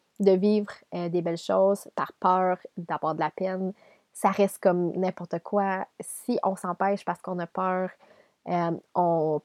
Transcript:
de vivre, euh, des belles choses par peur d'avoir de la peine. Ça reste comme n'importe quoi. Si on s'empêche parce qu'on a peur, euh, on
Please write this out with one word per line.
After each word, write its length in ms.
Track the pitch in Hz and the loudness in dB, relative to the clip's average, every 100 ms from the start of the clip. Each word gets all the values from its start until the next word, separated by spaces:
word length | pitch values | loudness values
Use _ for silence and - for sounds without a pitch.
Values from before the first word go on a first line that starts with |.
| _ - | _ 2
de 120 | 196 | 4
vivre, 400 | 185 208 214 208 - _ | 6 4 2 0 -10 _
euh, 140 | 175 175 | -6 -2
des 140 | 175 | -2
belles 140 | 170 170 | -2 -4
choses 520 | - 190 190 202 - | 0 4 4 2 -4
par 180 | - - | -6 -6
peur 440 | - 185 185 185 180 - - | -2 2 2 2 0 -6 -12
d'avoir 380 | 170 156 151 | -6 -2 -2
de 60 | 160 | -2
la 100 | 156 | -4
peine. 420 | - 190 185 190 - _ _ _ | -2 -4 -2 -4 -8 _ _ _
Ça 180 | - 196 | -2 0
reste 280 | 196 196 - | 2 0 2
comme 340 | 196 180 175 | 2 4 0
n'importe 460 | - 185 - 175 170 | 0 -4 -4 -6 -8
quoi. 460 | - 202 196 190 - - | -2 -2 0 -4 -6 -12
Si 380 | - - - 254 | -16 -10 -4 -2
on 140 | 196 190 | 0 -2
s'empêche 480 | 180 175 196 202 | -6 -2 0 0
parce 160 | - 175 | -4 -8
qu'on 160 | - 180 | -6 -6
a 80 | 170 | -6
peur, 440 | - 185 185 185 - _ - _ _ - | -4 -2 -2 -4 -8 _ -20 _ _ -4
euh, 220 | 175 170 170 - | -2 0 -4 -4
on 460 | - 175 165 156 151 | 0 2 2 2 0